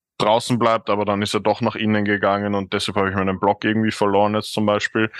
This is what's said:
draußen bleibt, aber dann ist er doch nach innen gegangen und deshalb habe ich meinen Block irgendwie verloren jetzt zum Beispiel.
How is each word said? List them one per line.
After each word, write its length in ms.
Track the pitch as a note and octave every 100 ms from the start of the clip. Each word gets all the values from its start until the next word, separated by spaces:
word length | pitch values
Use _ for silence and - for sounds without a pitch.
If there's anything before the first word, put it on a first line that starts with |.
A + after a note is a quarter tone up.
| _ -
draußen 360 | G#2 A2+ - A#2+
bleibt, 300 | A#2 A2+ -
aber 160 | G#2
dann 180 | G#2 G2+
ist 120 | G#2
er 60 | G#2
doch 200 | G2 G#2
nach 140 | A2+
innen 300 | G#2+ A2 G#2+
gegangen 500 | G#2 G2+ G2+ G2+ G#2
und 180 | G2+ F#2+
deshalb 240 | G2+ - G2+
habe 140 | G2
ich 40 |
meinen 240 | G2 F#2+ F#2
Block 260 | G2+ G2+
irgendwie 260 | G#2+ G#2+ A2
verloren 440 | - G2+ G2 G#2
jetzt 180 | G#2+ -
zum 140 | - G#2+
Beispiel. 440 | G#2 - A2+ A2 -